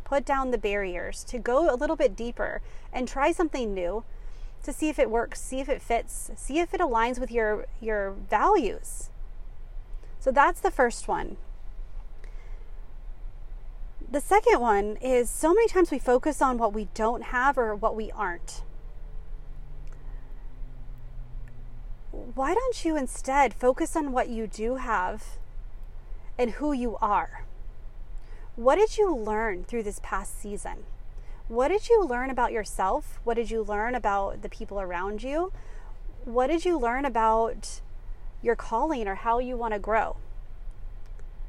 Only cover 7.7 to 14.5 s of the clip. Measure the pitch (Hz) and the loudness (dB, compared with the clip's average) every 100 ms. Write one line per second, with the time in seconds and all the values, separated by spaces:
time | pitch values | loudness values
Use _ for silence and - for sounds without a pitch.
7.7 | - 226 208 196 196 - 214 330 415 208 | -6 -2 0 0 -4 0 4 8 6 6
8.7 | 147 - - - - - - - - - | -2 -6 -6 -8 -8 -8 -8 -8 -8 -8
9.7 | - - - - - 269 254 311 349 370 | -8 -6 -8 -6 -2 2 6 6 6 0
10.7 | 302 240 - - 170 - 196 - - - | 4 2 2 -2 -2 -2 -8 -8 -8 -8
11.7 | - - - - - - - - - - | -8 -6 -6 -8 -10 -10 -10 -8 -8 -8
12.7 | - - - - - - - - - - | -10 -8 -10 -10 -8 -8 -10 -10 -10 -10
13.7 | - - - - 285 - 403 466 | -8 -8 -6 -2 -2 4 6 8